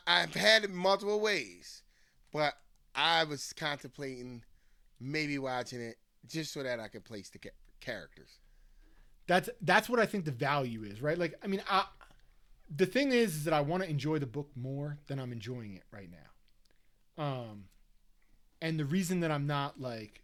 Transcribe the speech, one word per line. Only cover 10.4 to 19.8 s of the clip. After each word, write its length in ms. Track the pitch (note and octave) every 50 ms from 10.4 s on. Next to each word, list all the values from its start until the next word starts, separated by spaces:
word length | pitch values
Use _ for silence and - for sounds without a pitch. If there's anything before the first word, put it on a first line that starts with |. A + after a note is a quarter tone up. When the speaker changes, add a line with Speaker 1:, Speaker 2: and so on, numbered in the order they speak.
| C#3+ C3+ C#3+ D3 C3+ B2 A#2 A2 G#2+
Speaker 2:
is, 180 | G#2 G2+ G#2+ B2+
right? 160 | D3+ D#3+ F3
Like, 160 | F3 D#3+ - - -
I 40 | G#3
mean, 140 | G3 G3 - -
I, 160 | G3+ F#3+ G3 - - - - - - - - - _ - - _ - _ - - D#3
the 120 | C#3+ F#3+
thing 260 | F3+ - B3 C#4+ C#4 B3+
is, 220 | A#3+ A#3 G#3 D#3+
is 80 | D3+ D3
that 80 | E3 D#3+
I 80 | D3+
wanna 240 | C#3+ C#3+ E3+ F#3 F#3+
enjoy 320 | F3 D3+ C#3+ A#2+ D3+ D#3 D3+
the 60 | C#3+
book 240 | B2 A2 C#3+ D3 - -
more 420 | B2 B2 C3 C3+ C#3 C#3+ D3 D3 D3 - -
than 100 | C#3+ C#3
I'm 140 | C3 B2 A#2+
enjoying 420 | A#2 G2 A#2+ B2+ B2 A2+ G#2+ F#2+
it 80 | F2 - _
right 180 | - G2+ G2 F2
now. 1120 | F2 E2+ D2+ - - - _ _ _ _ _ _ _ _ _ _ _ _ _ _ _ - D3+
Um, 420 | C#3+ C3+ B2+ A#2+ A2+ G#2+ G#2 G2 G2 _ - - _ - - _ _ - _ _ _ - _ - _ _ _ -
and 160 | D#3+ D#3+ D#3
the 60 | D3+
reason 340 | C3+ D#3 F#3+ F#3+ E3 F#3 F3+
that 100 | E3+ D#3+
I'm 160 | D3+ C#3+ C#3+
not, 320 | D3 D3 C#3+ C#3 C#3+ - -